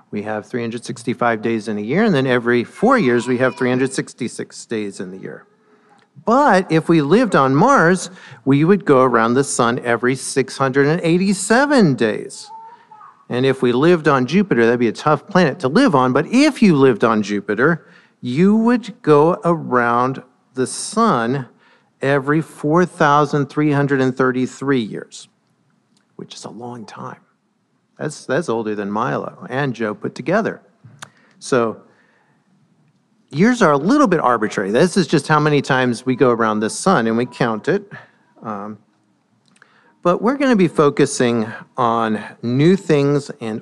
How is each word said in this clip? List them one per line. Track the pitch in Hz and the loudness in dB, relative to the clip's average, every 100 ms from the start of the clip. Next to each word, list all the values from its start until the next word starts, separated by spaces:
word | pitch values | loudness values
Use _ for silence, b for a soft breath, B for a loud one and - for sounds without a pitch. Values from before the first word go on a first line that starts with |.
| B | B
we | 107 | -10
have | 107 107 101 | -6 -8 -8
three | 120 | -8
hundred | 117 117 - | -6 -8 -12
sixty-five | 117 - 110 120 110 | -12 -8 -4 -2 -2
days | 117 113 107 | -2 -4 -4
in | 104 | -8
a | |
year, | 104 165 226 | -4 -2 0
and | 143 | 0
then | 135 | 0
every | 123 120 120 | 0 2 -2
four | 107 - 220 262 | -2 -2 0 2
years | 131 120 117 | 2 0 0
we | 123 | 0
have | 131 - | 0 0
three | 127 | -2
hundred | 127 131 | 0 -2
sixty-six | - 135 - 120 - 104 - - | -4 -10 -8 -10 -10 -14 -16 -10
days | 110 104 95 | -8 -8 -10
in | 92 | -14
the | 92 | -14
year. | 95 - _ b b b b b b - - | -16 -18 _ b b b b b b -10 0
But | 254 294 190 190 | 4 6 4 4
if | 160 151 | -2 2
we | 165 | 2
lived | 143 208 240 175 | 4 2 4 2
on | 135 | 2
Mars, | 139 233 269 165 185 - B B B | 4 4 4 4 2 -4 B B B
we | 131 139 160 | 0 2 4
would | 202 - | 2 4
go | 131 | 4
around | 131 117 113 123 | 6 4 2 2
the | |
sun | 131 - 117 120 120 | 0 0 0 0 -2
every | 117 120 131 | -2 0 -4
six | - 139 131 - | -4 -4 -4 -2
hundred | 135 135 143 | -2 0 0
and | 170 | 0
eighty-seven | 170 175 196 190 - 226 285 285 175 | 0 0 0 -2 0 0 2 4 2
days. | 123 110 - - - - - - B B - - _ - | 2 -2 -2 -8 -16 -20 -20 -20 B B -20 -20 _ -8
And | 120 135 | -2 0
if | 127 | 0
we | 123 | 0
lived | 120 160 175 151 | 2 2 2 2
on | 139 127 | 0 2
Jupiter, | 180 208 120 113 | 0 0 2 2
that'd | 123 | 2
be | 117 | 0
a | |
tough | 98 151 147 - | -2 -2 -2 0
planet | 180 160 151 | 0 0 0
to | 131 | 0
live | 180 277 | 2 2
on, | 139 127 | 2 2
but | 131 160 | 0 0
if | 247 302 311 | 2 2 4
you | 208 143 | 2 6
lived | 135 107 | 4 4
on | 117 107 | 2 0
Jupiter, | 101 104 - 104 143 165 b b b b | -2 -6 -4 -2 0 -2 b b b b
you | 123 131 190 220 | -8 0 2 2
would | 226 247 240 - | 2 -2 -4 -8
go | - 147 160 180 170 | 2 4 4 2 -2
around | 165 131 123 120 120 127 131 - _ _ 127 | -2 0 0 2 0 0 -4 -12 _ _ -6
the | 123 | -6
sun | - - 214 226 131 113 139 127 b b b b - | -6 -8 -2 0 0 -2 -4 -8 b b b b -8
every | 135 143 135 156 | -2 -2 0 -2
four | 151 - 147 165 | -4 -8 -2 0
thousand | 180 - 151 147 147 147 139 | 0 0 2 4 2 0 -2
three | - 151 | -2 0
hundred | 143 143 135 | 0 0 0
and | 131 127 | 0 0
thirty-three | 127 127 123 - 135 135 | -2 0 -4 -6 -2 -2
years, | 104 98 - - - _ _ _ _ _ _ _ _ _ | -2 -10 -14 -20 -20 _ _ _ _ _ _ _ _ _
which | - | -20
is | - - | -16 -18
a | |
long | 104 123 120 | -14 -14 -14
time. | 104 - 127 - _ _ _ _ _ _ _ - | -16 -16 -16 -18 _ _ _ _ _ _ _ -12
That's, | 143 - - | -10 -10 -4
that's | 135 160 | -4 -2
older | 117 107 | -4 -4
than | 104 101 | -6 -4
Milo | 104 131 123 90 - 92 | -4 -4 -4 -8 -14 -10
and | 127 143 113 | -6 -6 -4
Joe | 107 | -6
put | 104 113 - | -6 -10 -10
together. | 131 202 139 - _ _ - B B B B B | -4 -2 -2 -8 _ _ -20 B B B B B
So | - 127 113 107 b b b b b b b _ _ _ _ _ _ _ _ | -2 0 0 -4 b b b b b b b _ _ _ _ _ _ _ _
years | 139 220 247 | 0 2 4
are | 170 | 2
a | 143 | 2
little | 165 294 254 | 2 2 2
bit | 165 | 2
arbitrary. | 127 117 107 - 98 | 2 0 0 -4 -2
This | 117 180 202 | 2 2 2
is | 156 | 0
just | 151 - | 0 0
how | 151 | 0
many | 151 143 | 2 0
times | 131 131 127 117 131 | 0 0 0 -2 -4
we | 123 | 2
go | 127 | 2
around | 117 113 107 | 2 0 0
the | 107 | -4
sun, | - - 170 113 | -2 0 2 2
and | 113 | -2
we | 123 | -4
count | - 123 107 135 | -2 -2 -2 -2
it. | 196 - B B B B B | -4 -4 B B B B B
Um, | 117 101 107 107 _ _ _ _ _ _ _ _ b b b b | -12 -12 -12 -16 _ _ _ _ _ _ _ _ b b b b
but | 175 180 | -2 0
we're | 208 277 | 0 0
gonna | 269 226 | 0 2
be | 170 | 2
focusing | - 143 143 139 - 123 117 110 B - - | 2 0 2 -2 0 -2 0 -4 B -16 -2
on | 120 117 110 107 - - | 0 0 -2 -4 -8 -12
new | 120 127 160 190 | -6 0 2 2
things | - 147 143 143 - - | 0 0 2 -2 -4 -12
and | 113 113 | -10 -8